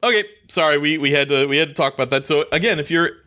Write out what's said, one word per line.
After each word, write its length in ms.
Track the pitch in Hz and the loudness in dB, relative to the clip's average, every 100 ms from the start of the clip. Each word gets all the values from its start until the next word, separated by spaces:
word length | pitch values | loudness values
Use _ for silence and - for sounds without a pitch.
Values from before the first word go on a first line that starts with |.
Okay, 200 | 240 226 208 - _ | 0 0 -2 -12 _
sorry, 320 | - 160 147 | 0 2 2
we, 180 | 151 156 | 0 0
we 140 | 143 | 0
had 180 | 143 139 | 0 2
to, 160 | 139 139 | 0 2
we 120 | 139 | 2
had 120 | 160 | 0
to 60 | 143 | 0
talk 180 | 139 | -2
about 160 | 135 127 | 0 -2
that. 160 | 135 135 | -2 0
So 200 | 151 156 | 0 0
again, 280 | 156 208 175 | 0 0 -2
if 100 | 143 | -2
you're, 220 | 165 170 - | 0 0 -2